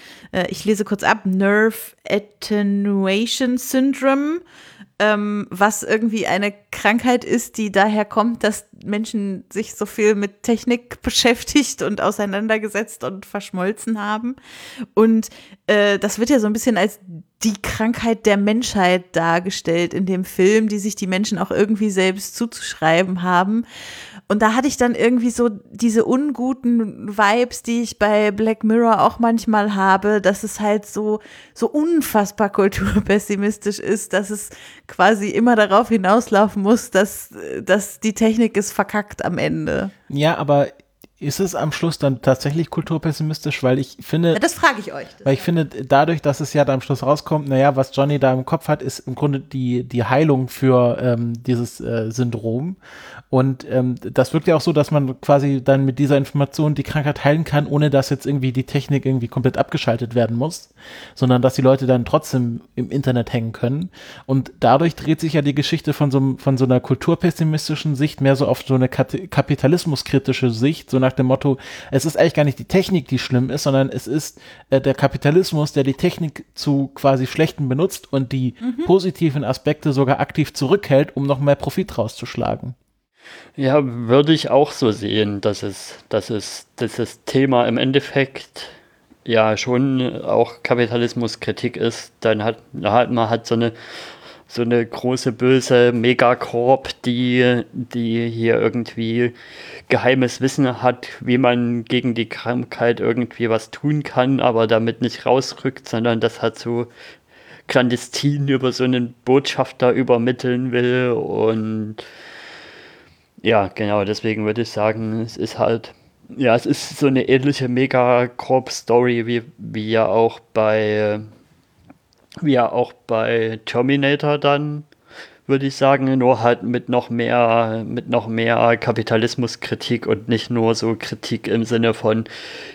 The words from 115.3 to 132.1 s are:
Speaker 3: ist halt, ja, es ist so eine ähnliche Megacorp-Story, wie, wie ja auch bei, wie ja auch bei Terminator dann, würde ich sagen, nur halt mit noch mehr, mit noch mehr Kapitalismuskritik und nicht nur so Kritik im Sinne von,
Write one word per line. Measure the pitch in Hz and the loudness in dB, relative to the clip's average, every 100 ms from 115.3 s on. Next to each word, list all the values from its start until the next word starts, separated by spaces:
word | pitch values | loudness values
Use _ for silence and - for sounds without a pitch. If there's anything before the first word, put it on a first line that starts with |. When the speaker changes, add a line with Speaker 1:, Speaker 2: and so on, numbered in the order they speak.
| - | -6
Speaker 3:
ist | 104 - | -8 -2
halt, | 113 113 - - _ _ - - | 0 0 -4 -20 _ _ -18 -2
ja, | 127 120 | 2 2
es | - | 0
ist | 143 - 156 | -4 -4 0
so | 143 | 2
eine | 131 - | 2 2
ähnliche | 131 139 139 131 | 2 2 -2 -2
Megacorp-Story, | 123 131 127 123 123 123 - - 131 127 - - 117 123 117 113 | -2 0 2 4 4 2 -4 -2 0 0 -10 2 4 4 0 0
wie, | 120 117 - | -4 -4 -16
wie | 110 110 107 | -10 -8 0
ja | 113 110 | 2 2
auch | 110 113 - _ | 4 2 0 _
bei, | 110 110 110 107 107 107 107 107 - _ _ _ _ _ - _ _ _ - | 0 2 2 0 0 0 -2 -8 -20 _ _ _ _ _ -20 _ _ _ -6
wie | 156 | 0
ja | 127 117 | 2 2
auch | 123 120 | 0 -4
bei | - - 113 113 117 113 110 - | -6 -4 -2 0 0 -2 -6 -6
Terminator | 120 127 139 139 143 147 147 | -2 0 2 2 0 0 0
dann, | 143 143 151 147 147 _ _ - - _ - | 2 0 -2 -8 -12 _ _ -20 -20 _ -2
würde | 135 139 | 0 0
ich | - | 2
sagen, | 135 139 131 131 | 2 4 2 2
nur | 123 120 | 4 4
halt | 120 120 | 4 2
mit | 113 120 - | 0 -4 0
noch | 123 - | -2 0
mehr, | 117 117 123 117 117 113 113 107 | -4 0 4 4 4 2 -2 -6
mit | 120 - | -8 -2
noch | 120 110 | -2 -2
mehr | 113 113 117 117 117 | -2 0 4 4 2
Kapitalismuskritik | - 117 110 113 117 - 117 - - 110 - 117 - | 0 -2 0 0 0 -2 -6 -6 -8 -8 -4 -4 0
und | 110 113 | -2 0
nicht | 113 - | -4 -2
nur | 120 113 113 | 0 0 0
so | 113 110 | 0 -4
Kritik | - - - 120 - | -6 -10 -6 -6 -2
im | 113 110 | -2 0
Sinne | 117 117 107 | 2 2 2
von, | 113 | 2